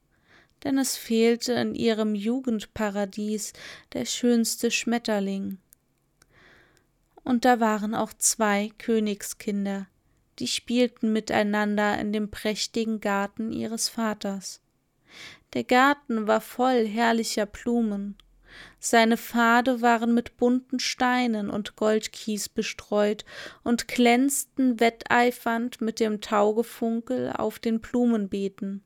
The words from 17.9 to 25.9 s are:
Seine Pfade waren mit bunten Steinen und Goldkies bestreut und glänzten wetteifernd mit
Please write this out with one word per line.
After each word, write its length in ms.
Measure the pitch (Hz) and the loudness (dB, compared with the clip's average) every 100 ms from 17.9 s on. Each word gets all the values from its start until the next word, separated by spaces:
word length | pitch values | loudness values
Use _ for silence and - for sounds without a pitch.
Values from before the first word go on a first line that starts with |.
| 202 202 196 - _ _ - - _ | -2 -8 -12 -20 _ _ -20 -20 _
Seine 360 | - 233 226 226 | 2 4 6 4
Pfade 680 | - 233 233 240 247 240 | 0 2 4 6 4 2
waren 320 | 240 233 233 | 4 4 4
mit 220 | 233 240 - | 2 0 0
bunten 440 | 247 254 - 254 | 2 2 0 -6
Steinen 680 | - - 247 247 247 214 202 | -4 0 0 2 0 0 -2
und 260 | 214 202 - | -4 -6 -2
Goldkies 720 | 214 220 - - - 208 - | 2 2 -2 -12 -6 -6 -6
bestreut 760 | - 208 - - 208 208 214 - - - - | -4 -6 -6 -2 0 2 0 -8 -16 -16 -8
und 220 | - 233 - | -2 -2 0
glänzten 960 | - 240 240 277 - - - 254 226 | 4 4 6 2 0 -6 0 0 4
wetteifernd 1000 | 233 233 - 247 240 - 233 226 247 - | 2 2 0 2 2 0 -4 -4 -4 -4
mit 200 | 220 | -6